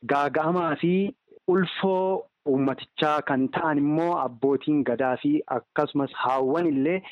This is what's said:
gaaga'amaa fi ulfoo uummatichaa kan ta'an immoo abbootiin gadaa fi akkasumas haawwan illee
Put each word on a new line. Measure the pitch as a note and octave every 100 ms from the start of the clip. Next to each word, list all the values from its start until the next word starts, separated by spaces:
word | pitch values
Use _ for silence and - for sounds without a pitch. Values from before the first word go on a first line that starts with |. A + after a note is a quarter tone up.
gaaga'amaa | A#2 C#3+ C#3+ C#3+ D#3 F3+ E3+ D3
fi | E3+ F#3 G3 - _ -
ulfoo | - F#3 F3+ - F#3+ F#3 F#3 F#3+ - _
uummatichaa | - C3+ C3+ C3 - - D#3 D3+
kan | - C#3 C3
ta'an | - E3 C#3+
immoo | C#3+ D#3 E3+ F3
abbootiin | C3 A#2+ C#3 C3+ C#3+ D3+
gadaa | C3 A#2+ C3 B2+
fi | D3 D3 -
akkasumas | B2+ - - D3 C#3+ C3+
haawwan | - B2 C3+ C3 D#3 F3
illee | C3+ C#3 F#3 F#3+